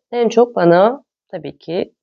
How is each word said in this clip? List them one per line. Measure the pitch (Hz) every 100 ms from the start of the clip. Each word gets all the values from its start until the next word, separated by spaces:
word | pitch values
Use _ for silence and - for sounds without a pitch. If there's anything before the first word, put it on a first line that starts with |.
| _
en | 240 233
çok | 226 240 240
bana | 170 170 208 277 _ _ _
tabii | 185 147 -
ki | - 175 - _